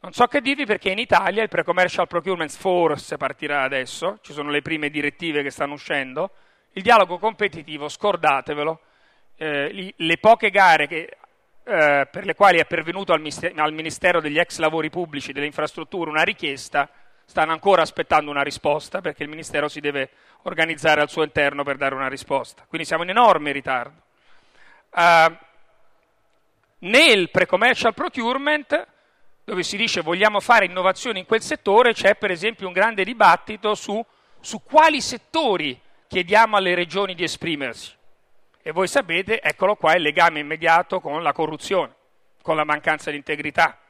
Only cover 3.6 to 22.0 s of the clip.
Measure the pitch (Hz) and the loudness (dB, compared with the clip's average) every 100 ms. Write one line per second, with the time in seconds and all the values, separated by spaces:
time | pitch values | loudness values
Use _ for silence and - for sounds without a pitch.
3.6 | 131 135 127 - 170 214 - 147 147 147 | -2 -4 -6 -6 -8 -8 -16 -10 -4 -4
4.6 | 143 156 147 147 143 - 170 147 139 - | -2 -6 -4 -4 -4 -4 -4 -4 -4 -6
5.6 | 147 143 - 147 131 131 190 - _ _ | -8 -8 -6 -6 -4 -6 -8 -10 _ _
6.6 | _ - 190 233 185 175 214 220 208 156 | _ -6 4 4 4 0 -4 -2 -6 -6
7.6 | 151 151 147 - 208 180 156 139 127 147 | -14 -12 -10 -4 -2 0 2 0 -2 -6
8.6 | 147 160 _ _ _ _ _ - 156 143 | -4 -6 _ _ _ _ _ -12 -6 -6
9.6 | 143 196 185 - 165 165 214 226 214 190 | -6 -8 -14 -8 -2 2 4 4 4 4
10.6 | 190 160 147 165 170 - _ _ _ _ | 6 6 2 -6 -10 -18 _ _ _ _
11.6 | - 190 151 143 139 170 190 160 202 170 | -4 2 4 4 0 -6 -8 4 4 6
12.6 | 156 165 156 175 196 165 156 - 180 156 | 2 -2 -6 -8 0 0 -2 -6 -8 -2
13.6 | 151 156 160 - 185 175 151 147 175 - | -2 -2 -10 -2 0 2 0 -2 -2 0
14.6 | 160 160 156 165 170 143 131 139 147 147 | -2 0 -4 -6 -8 -10 -10 -8 -8 -4
15.6 | 151 - 160 196 165 151 170 220 156 135 | -6 -6 -10 -8 -4 0 0 -2 -8 -8
16.6 | - 147 143 _ - _ _ - 156 160 | -4 -2 -4 _ -20 _ _ -2 0 0
17.6 | 196 185 156 - 156 156 147 143 143 - | 2 2 2 -4 0 0 0 -2 -4 -2
18.6 | 151 151 - 185 175 147 151 156 156 151 | -2 -2 -4 -8 -8 -8 -12 -12 -6 -4
19.6 | 147 151 147 139 131 _ _ _ - 180 | -4 -4 -6 -4 -6 _ _ _ -10 0
20.6 | 160 156 160 151 147 - 156 156 143 143 | 0 2 2 2 2 0 -2 2 0 0
21.6 | 143 139 139 135 | -6 -4 -4 -4